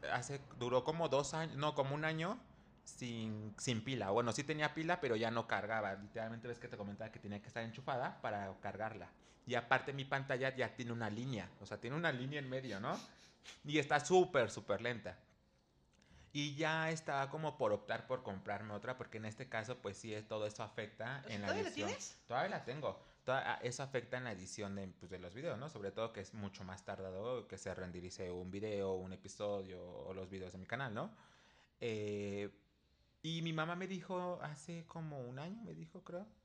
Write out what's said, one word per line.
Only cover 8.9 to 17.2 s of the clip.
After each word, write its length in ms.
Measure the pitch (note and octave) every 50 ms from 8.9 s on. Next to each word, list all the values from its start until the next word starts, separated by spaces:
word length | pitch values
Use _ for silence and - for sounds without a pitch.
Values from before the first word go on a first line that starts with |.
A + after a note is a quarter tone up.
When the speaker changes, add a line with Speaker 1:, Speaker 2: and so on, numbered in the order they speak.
| F#2 G2+ F2 - - - - - - - -
Speaker 1:
Y 80 | - A#2+
aparte 380 | A#2+ A#2 - C3+ B2+ - - C3+
mi 120 | C#3 C3+
pantalla 500 | C3+ C#3+ C#3 C3+ C3+ C#3 B2 C3 C3+ C3
ya 200 | B2+ B2 A2+ -
tiene 160 | - B2 A#2 A#2
una 180 | A#2 A#2 G#2+
línea, 380 | G#2 G#2+ B2 C3+ - G#2+ F2+ F2+ - -
o 60 | G2+
sea, 140 | G2 A2 G2+
tiene 160 | - A#2 C3+
una 160 | D#3 E3+ E3 C#3+
línea 260 | B2 B2+ C3+ D3 D3
en 100 | C#3 B2+
medio, 300 | B2+ C3 C3 C3 G#2 F#2+
¿no? 180 | G#2 C3+ E3+ A#3+ - - - - - - - - - - - - -
Y 140 | C#3+ D3 D#3
está 200 | C#3+ C#3+ D3+ D3
súper, 500 | C#3 - F3+ F#3 F3+ F3+ - C#3+ A#2 G#2
súper 300 | - - G#2 - G2+ G2
lenta. 380 | A2+ A#2+ B2 A2+ - F2+ F2+ - - - - _ _ _ _ _ _ _ _ _ - _ _ - - - - - - - -
Y 220 | D3 D3 D3 C#3+
ya 360 | C#3 D#3+ D#3 D#3+ D#3+ D#3+ D#3+
estaba 380 | E3 D#3+ - - D3 C#3